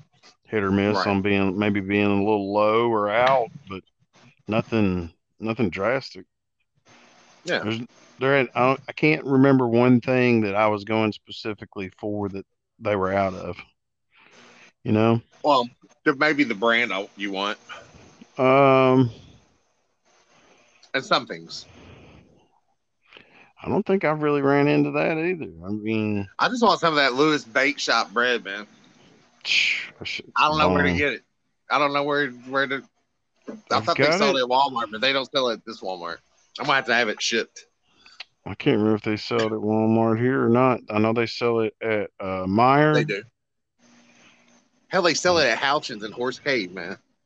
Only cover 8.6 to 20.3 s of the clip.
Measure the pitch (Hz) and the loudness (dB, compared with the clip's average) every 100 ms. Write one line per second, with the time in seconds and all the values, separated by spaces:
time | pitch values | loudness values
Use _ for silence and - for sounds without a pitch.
8.6 | 127 135 - - 151 151 135 135 139 135 | 0 0 -6 0 0 0 2 4 6 4
9.6 | 120 117 123 123 131 127 123 117 104 101 | 4 4 4 4 2 2 4 2 2 2
10.6 | 107 104 101 110 110 - - - 113 104 | 2 0 -2 0 0 -4 -14 -12 -10 -10
11.6 | 107 104 92 - 107 104 101 98 - _ | -12 -12 -12 -10 -8 -6 -6 -8 -16 _
12.6 | _ _ 110 101 92 98 95 90 87 - | _ _ -4 -2 0 0 -2 -4 -12 -12
13.6 | - _ _ _ _ _ _ - - - | -16 _ _ _ _ _ _ -20 -20 -20
14.6 | - _ 131 107 113 117 - _ 156 135 | -20 _ 0 2 4 2 -2 _ 2 2
15.6 | 120 _ _ _ 156 135 151 147 131 95 | 0 _ _ _ -2 0 0 2 0 0
16.6 | 117 117 120 95 104 101 101 95 101 107 | 0 0 0 -4 -8 -10 -8 -6 -6 -6
17.6 | - - - - - _ - - 131 135 | -12 -20 -20 -20 -20 _ -16 0 4 6
18.6 | 135 131 131 131 123 - - - _ _ | 6 6 6 4 2 -2 -20 -20 _ _
19.6 | _ _ _ _ _ _ _ | _ _ _ _ _ _ _